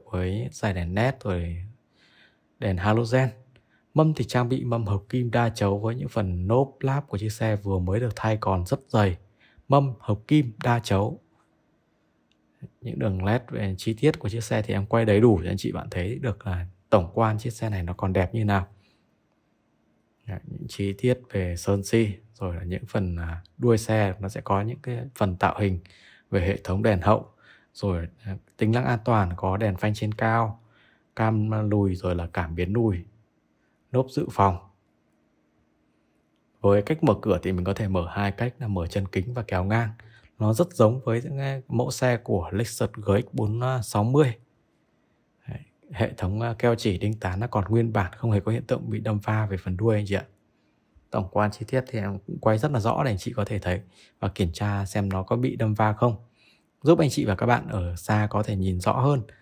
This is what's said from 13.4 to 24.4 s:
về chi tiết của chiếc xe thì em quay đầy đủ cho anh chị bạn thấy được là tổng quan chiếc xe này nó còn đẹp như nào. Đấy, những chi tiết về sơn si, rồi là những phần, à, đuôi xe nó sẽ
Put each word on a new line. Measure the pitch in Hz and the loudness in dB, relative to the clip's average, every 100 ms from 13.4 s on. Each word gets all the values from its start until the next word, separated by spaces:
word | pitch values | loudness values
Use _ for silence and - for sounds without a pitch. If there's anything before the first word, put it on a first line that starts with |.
| - | -2
về | - 101 95 | -6 -4 -4
chi | - | -4
tiết | 110 147 - | 0 2 2
của | 101 | -4
chiếc | 117 | -6
xe | 110 117 | -2 -2
thì | 104 | 0
em | 98 104 | -2 0
quay | 117 110 | 2 6
đầy | 101 | 8
đủ | 117 95 | 8 6
cho | 85 | 2
anh | 95 | -4
chị | - | -4
bạn | - - | -6 -6
thấy | 92 90 131 | -6 -4 -4
được | 123 - 101 | -6 -6 -6
là | 90 90 - _ | -6 -6 -12 _
tổng | 104 85 | 2 2
quan | 107 113 107 | 0 0 0
chiếc | 123 | -4
xe | - 113 | -6 -6
này | 98 | -4
nó | 85 | -4
còn | 90 98 | -4 0
đẹp | 95 92 | 0 0
như | 113 104 | 0 0
nào. | 101 92 - _ _ _ _ _ _ _ _ _ _ _ _ _ _ - | 0 -2 -10 _ _ _ _ _ _ _ _ _ _ _ _ _ _ -14
Đấy, | 92 - | -12 -12
những | - - | -14 -12
chi | - 98 | -8 -8
tiết | 98 123 123 - | -2 0 0 -2
về | 98 90 87 | -4 -2 -2
sơn | - 101 | 0 0
si, | 98 117 107 92 - | 2 2 2 -2 -12
rồi | _ 95 85 | _ -6 -6
là | |
những | 87 95 113 | -6 -6 -4
phần, | - 92 85 | -2 -2 -2
à, | 82 85 - - | -6 -8 -14 -2
đuôi | 120 110 | 2 2
xe | 113 110 101 92 | 2 0 0 -2
nó | 95 | -6
sẽ | - | -8